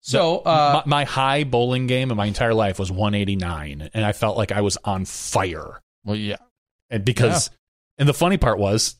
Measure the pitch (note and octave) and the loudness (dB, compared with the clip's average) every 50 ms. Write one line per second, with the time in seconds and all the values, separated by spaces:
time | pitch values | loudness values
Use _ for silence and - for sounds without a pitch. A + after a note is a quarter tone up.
0 | _ - C3 - F3+ D#3+ F3 F3 - E3+ D#3+ D#3 D3 D3 C#3+ D3+ D3 C#3+ D3 D3 | _ 0 0 2 2 2 0 0 2 2 4 4 4 4 4 2 2 2 0 0
1 | C#3+ - - C3+ C3+ C3+ C#3 D3 D3+ C3+ B2 A#2+ A#2+ B2 B2+ B2+ B2+ B2 B2+ B2+ | 0 -2 -2 0 0 2 2 0 0 0 0 0 2 2 0 -2 0 0 0 0
2 | C3 C3 A#2 G#2 G2+ G#2 G2+ - B2 A#2 A2+ A2 A2 G2+ F#2 - G2 F#2 F2+ F#2+ | 0 -2 -2 0 -2 -2 0 0 0 2 2 2 2 2 0 -2 -4 -4 -2 0
3 | G#2 G#2 G#2 G#2 G2+ F#2+ G2 F#2+ F2+ F2 E2+ D#2 D2+ D2+ C#2 D2 D2+ D#2 - A2 | 0 0 2 0 0 0 0 -2 -2 -4 -6 -8 -8 -10 -10 -12 -12 -8 -4 -2
4 | G#2+ G#2 G#2 - - G#2+ G2 A2+ G#2+ - - G#2 G2+ G2+ F#2 - - G#2 G2 F#2 | -2 -2 0 0 -2 0 0 0 -2 0 0 0 0 0 0 -2 -4 -4 -4 -2
5 | F#2 - - - - - - G#2+ G2 F#2 E2 D2+ - - - - _ _ _ _ | -4 -6 -8 -12 -10 -4 -2 -2 -2 -2 -4 -8 -12 -14 -16 -20 _ _ _ _
6 | _ G2+ G#2 G#2+ G#2+ G#2 G3+ - _ _ _ _ _ _ _ _ _ _ B2 G#2+ | _ -6 -4 -4 -2 -4 -6 -8 _ _ _ _ _ _ _ _ _ _ -6 -2
7 | G2 B2+ A#2 - - - E3+ E3+ - - - _ _ _ _ _ _ _ _ - | 0 0 0 2 2 2 2 0 -2 -4 -8 _ _ _ _ _ _ _ _ 0
8 | C#3 C#3+ - - E3+ F3 G3 - - A#2+ G#2+ F#2+ G2+ G2 G#2 A#2 - - - | 2 2 2 2 2 2 2 2 2 2 2 2 2 2 2 0 0 -2 -4